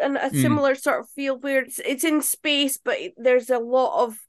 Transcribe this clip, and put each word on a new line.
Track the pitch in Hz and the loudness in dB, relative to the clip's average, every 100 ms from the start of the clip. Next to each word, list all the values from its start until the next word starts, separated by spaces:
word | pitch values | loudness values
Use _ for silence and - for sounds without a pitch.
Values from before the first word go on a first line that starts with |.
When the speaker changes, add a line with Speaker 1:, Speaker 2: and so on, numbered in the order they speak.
Speaker 1:
a, | 277 | -2
a | 277 269 | 0 -2
Speaker 2:
Mm. | 285 | 2
Speaker 1:
similar | 285 302 277 269 | 2 4 2 2
sort | 294 247 | 0 -2
of | 233 | -4
feel | - 277 262 | -6 -4 -4
where | 277 269 | -2 -2
it's, | 247 - | -2 -6
it's | - 262 330 | -6 -2 0
in | 302 | 0
space, | 285 - 311 285 277 - | 0 -2 -2 0 0 -2
but | - - | -4 -4
it, | 160 - | -6 -2
there's | 247 254 233 | 2 2 2
a | 247 | -2
lot | 233 254 254 - 233 | 0 0 2 2 0
of, | 220 | -4